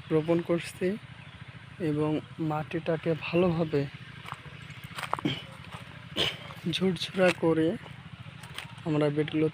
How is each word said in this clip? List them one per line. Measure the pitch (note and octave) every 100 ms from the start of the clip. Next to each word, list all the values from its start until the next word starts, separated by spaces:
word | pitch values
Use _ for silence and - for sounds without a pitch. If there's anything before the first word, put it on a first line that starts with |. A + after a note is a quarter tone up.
| -
রোপণ | D#3+ D#3 E3+ E3+
করছি | E3+ - - F#3 G#3+ - - - - - - - - D#3
এবং | D3 D3+ D3+ - - D#3
মাটিটাকে | D3+ D3+ E3 E3 D#3+ E3+ D#3 -
ভালোভাবে | E3+ F#3 E3 D#3+ D3 C#3 - - - - - - - - - - - - - - - - - - - - - - - - - - - F3
ঝুরঝুরা | D#3 F#3 E3+ - F#3+ F#3 E3
করে | E3 D#3+ D#3+ A3+ - - - - - - - - - - E3
আমরা | D3+ D3+ D3
বেডগুলো | D3 D#3 D#3